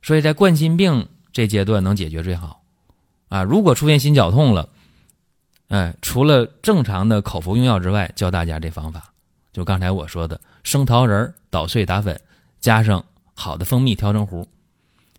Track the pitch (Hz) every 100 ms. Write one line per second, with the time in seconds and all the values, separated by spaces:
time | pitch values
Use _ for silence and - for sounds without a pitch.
0 | - 156 156 156 196 160 160 170 190 139
1 | 95 _ _ - 110 104 98 107 95 101
2 | 82 80 85 87 82 76 _ _ _ _
3 | _ _ _ 196 190 175 196 123 147 147
4 | 135 147 90 110 147 98 73 _ _ _
5 | _ _ _ _ _ _ _ 101 87 85
6 | - 120 147 143 117 _ - 202 120 95
7 | 101 107 98 95 80 107 127 104 90 104
8 | 90 - 92 90 85 78 80 78 78 82
9 | - _ _ _ _ - 90 95 92 95
10 | 78 87 82 80 _ _ - 143 131 120
11 | 127 101 117 - _ 87 82 117 92 90
12 | 101 82 _ _ _ _ - 110 110 95
13 | - _ _ - - 78 90 123 131 101
14 | 101 104 101 87 85 _ _ _ _ _
15 | _